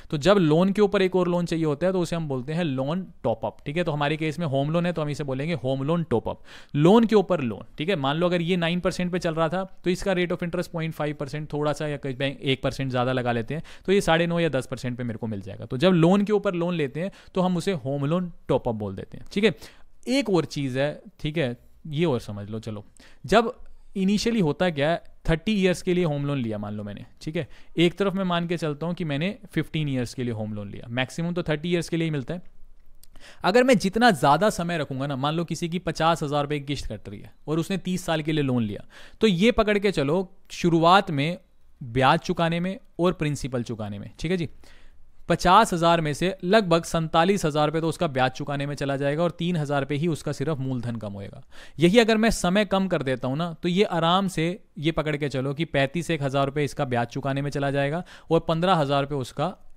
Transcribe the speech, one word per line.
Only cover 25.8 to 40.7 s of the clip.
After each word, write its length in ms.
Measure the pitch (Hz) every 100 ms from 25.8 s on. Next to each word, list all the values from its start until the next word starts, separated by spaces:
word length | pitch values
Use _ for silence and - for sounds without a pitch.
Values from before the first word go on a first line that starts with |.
के 120 | 185
लिए 100 | 180
होम 220 | 170 143 143
लोन 120 | 143
लिया 200 | 113 104
मान 160 | 104
लो 100 | 104
मैंने, 220 | 104 101 113 -
ठीक 140 | 156 165
है, 120 | 143 - - -
एक 160 | 170
तरफ 200 | - 202
मैं 100 | 185
मान 240 | 185 170 170
के 100 | 170
चलता 280 | 156 147 165
हूँ 80 | 175
कि 100 | 160
मैंने 320 | 139 180 - -
फ़िफ़्टीन 380 | 165 - 156 147
ईयर्स 240 | 131 117
के 100 | -
लिए 100 | 120
होम 200 | 107 107
लोन 160 | 104 101
लिया, 180 | 104 117
मैक्सिमम 440 | 120 131 - 170
तो 100 | 175
थर्टी 260 | 165 151 175
ईयर्स 200 | 175 156
के 80 | 165
लिए 80 | 165
ही 60 |
मिलता 220 | 147 120
है। 200 | 175 - - - - - - - - - -
अगर 200 | 175 226
मैं 140 | 254 214
जितना 340 | 190 220 247
ज़्यादा 380 | 156 147 151 208
समय 280 | 202 170 170
रखूँगा 300 | 139 131 143
ना, 80 | 131
मान 180 | 143
लो 100 | 160
किसी 260 | 165 170 170
की 100 | 175
पचास 440 | 165 156 160 160
हज़ार 180 | 147 147
रुपये 180 | 143 151
की 60 | 139
किश्त 200 | 139 -
कट 240 | 107 -
रही 100 | 101
है 140 | - - -
और 120 | 165
उसने 180 | 160 190
तीस 280 | 185 180 -
साल 160 | 160
के 100 | 151
लिए 120 | 156
लोन 200 | 139 123
लिया, 220 | 110 104 - - - -
तो 60 | 226
ये 240 | 170 226
पकड़ 260 | 240 214 208
के 140 | 202
चलो, 400 | 165 135 175 180 - -
शुरुआत 600 | - 175